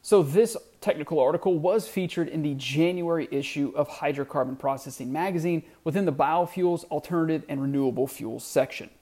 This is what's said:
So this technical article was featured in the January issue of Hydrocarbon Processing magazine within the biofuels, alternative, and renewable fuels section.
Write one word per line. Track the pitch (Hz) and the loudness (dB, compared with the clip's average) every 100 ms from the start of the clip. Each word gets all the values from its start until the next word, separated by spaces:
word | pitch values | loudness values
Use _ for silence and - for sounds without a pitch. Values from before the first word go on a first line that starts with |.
So | - 208 | 6 4
this | 147 170 226 - - _ | 6 4 2 0 -14 _
technical | 208 156 147 156 | -2 -2 0 2
article | 131 170 202 175 | 2 2 2 2
was | 170 214 - | 2 0 0
featured | - 175 - 165 | -4 -2 -2 -2
in | 160 | -2
the | 147 139 | -2 -4
January | 123 139 170 180 170 165 143 | -2 2 2 2 0 -2 0
issue | 139 139 143 143 - | -4 -4 -2 -2 0
of | 143 | -2
Hydrocarbon | - 147 143 139 147 127 135 | 0 -2 -2 -2 -2 -2 -2
Processing | 139 135 143 - 127 | -2 -2 -8 -10 -6
magazine | 143 190 175 165 165 - - 160 | -2 0 0 0 -2 -4 -8 -2
within | 160 | 0
the | 196 | 0
biofuels, | 160 143 165 170 185 180 170 - | 2 2 2 0 0 0 0 -4
alternative, | 151 - 170 160 160 - | -6 -2 0 2 0 -2
and | 139 | -4
renewable | 135 139 135 120 131 | 0 2 0 0 -2
fuels | - 110 120 | -2 -8 -8
section. | - 147 135 - - _ | 0 0 0 -4 -14 _